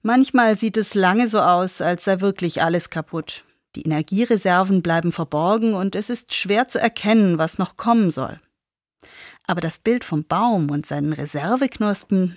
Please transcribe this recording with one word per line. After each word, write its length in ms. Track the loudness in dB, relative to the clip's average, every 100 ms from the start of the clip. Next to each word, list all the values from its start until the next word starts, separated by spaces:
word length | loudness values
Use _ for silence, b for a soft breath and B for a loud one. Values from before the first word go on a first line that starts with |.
Manchmal 560 | 4 4 4 4 4 2
sieht 180 | 0 -2
es 180 | -2
lange 340 | 2 2 2 2
so 120 | 2
aus, 400 | 4 2 0 -2
als 240 | -2 -2
sei 160 | -2 0
wirklich 420 | 0 -2 -4 0
alles 280 | 0 0 -4
kaputt. 540 | -10 -8 -10 -10 -14 _ _ _ -8
Die 60 |
Energiereserven 1000 | -4 -2 -2 -2 2 0 2 2 4 2
bleiben 300 | 2 0 0
verborgen 600 | -4 -4 0 0 2 0
und 200 | 0 -2
es 160 | -4 -6
ist 240 | -8 -6
schwer 340 | -6 0 0 0
zu 100 | 0
erkennen, 600 | -2 -2 2 4 4 2
was 200 | -2 -2
noch 180 | -6 -4
kommen 340 | 0 2 2
soll. 300 | -2 -8 -10 _ _ _ _ _ _ B B B B -6
Aber 140 | -4
das 180 | -4 -4
Bild 260 | -2 -2
vom 200 | -2 -4
Baum 460 | -2 0 2 2 0
und 140 | -2
seinen 280 | -4 -4 -4
Reserveknospen 1200 | -4 -6 -6 -2 0 -2 0 -2 -2 0 0 0